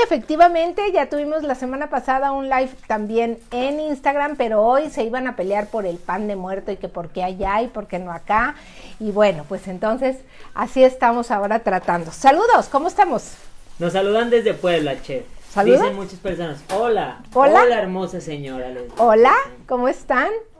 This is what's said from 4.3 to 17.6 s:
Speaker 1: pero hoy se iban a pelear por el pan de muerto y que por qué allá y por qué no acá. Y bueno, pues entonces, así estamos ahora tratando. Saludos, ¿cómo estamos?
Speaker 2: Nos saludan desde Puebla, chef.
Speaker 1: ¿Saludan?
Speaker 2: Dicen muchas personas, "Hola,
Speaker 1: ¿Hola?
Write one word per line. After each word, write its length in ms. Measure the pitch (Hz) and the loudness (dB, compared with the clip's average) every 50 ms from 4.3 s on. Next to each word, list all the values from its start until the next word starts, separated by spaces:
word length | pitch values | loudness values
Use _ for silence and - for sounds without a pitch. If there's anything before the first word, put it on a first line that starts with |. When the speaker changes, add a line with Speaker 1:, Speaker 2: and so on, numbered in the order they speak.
| 294 | -2
Speaker 1:
pero 260 | 277 240 220 220 208 | -2 -2 0 2 2
hoy 280 | 214 233 254 277 311 285 | 4 4 4 2 0 -2
se 120 | - 269 220 | -4 -4 -4
iban 220 | 226 233 254 254 | -4 -4 -4 -4
a 100 | 254 - | -6 -6
pelear 320 | - 180 190 202 208 208 - | -4 -4 -2 -2 -2 -4 -4
por 180 | - 220 196 | -6 -6 -4
el 100 | 180 170 | -4 -6
pan 320 | 175 - - 180 196 214 208 | -8 -8 -8 -6 -6 -4 -6
de 80 | 202 | -6
muerto 360 | 190 180 185 190 196 196 - | -8 -8 -8 -8 -8 -8 -8
y 40 | 196 | -10
que 120 | 190 190 175 | -8 -10 -10
por 200 | - 180 165 156 | -10 -10 -12 -10
qué 160 | - 185 180 | -8 -6 -6
allá 380 | 185 190 185 196 190 202 220 | -6 -4 -4 -4 -2 0 -2
y 60 | 247 240 | -2 -2
por 180 | - 220 202 | -6 -10 -10
qué 120 | - 185 175 | -8 -8 -8
no 140 | 185 175 | -8 -8
acá. 440 | 170 170 - - 202 220 240 285 294 - - - - - - - - - | -12 -10 -4 -2 0 0 0 -2 -4 -8 -16 -20 -20 -20 -20 -18 -14 -8
Y 100 | 220 214 | -6 -2
bueno, 340 | 190 208 214 202 175 151 143 - | 2 2 4 2 2 -2 -6 -10
pues 200 | - - - 196 | -10 -10 -10 -10
entonces, 500 | 180 180 220 214 226 262 269 262 262 262 - - - - - - - | -8 -4 -2 -2 -2 0 -2 -4 -4 -4 -10 -20 -20 -20 -20 -12 -8
así 300 | - 226 - - 262 262 | -6 -6 -2 4 6 6
estamos 460 | 254 254 - 254 233 233 240 233 - | 6 4 4 0 2 2 0 -2 -2
ahora 300 | 226 202 202 202 214 226 | -2 -2 0 0 -2 -2
tratando. 500 | 233 - 190 185 - - 175 175 165 160 | 0 0 -2 -2 0 -2 -2 -2 -2 -8
Saludos, 560 | - - - 262 285 349 440 480 453 - - - | -4 2 4 4 6 6 6 4 4 4 4 2
¿cómo 180 | - 269 311 370 | 0 -2 -2 0
estamos? 440 | - - 403 349 254 190 - - - - - - - - - - - - | 2 2 2 2 2 -4 -6 -8 -18 -18 -18 -18 -18 -18 -20 -16 -8 -4
Speaker 2:
Nos 140 | 170 170 170 | -4 -2 0
saludan 340 | 190 196 202 208 226 240 240 | 0 0 2 2 2 2 2
desde 220 | 240 233 208 214 175 | 2 2 2 2 -2
Puebla, 460 | - - 180 170 165 151 143 135 127 | 0 0 0 0 0 0 -2 -4 -6
chef. 220 | - - 135 123 - - - - - - | -8 -8 -8 -8 -10 -10 -16 -18 -16 -6
Speaker 1:
¿Saludan? 300 | - 202 196 226 254 302 | -2 2 4 6 6 6
Speaker 2:
Dicen 160 | 453 523 196 | 4 2 -2
muchas 220 | 196 190 185 185 180 | -4 -8 -10 -12 -10
personas, 420 | - 190 175 170 175 160 147 147 - - 190 | -8 -6 -6 -6 -6 -8 -8 -10 -8 -4 -2
"Hola, 480 | 208 233 240 214 190 151 135 - - - - | -2 0 0 0 0 -2 -4 -8 -12 -12 -2
Speaker 1:
¿Hola? 300 | - 247 277 285 311 392 | 2 4 6 6 8 6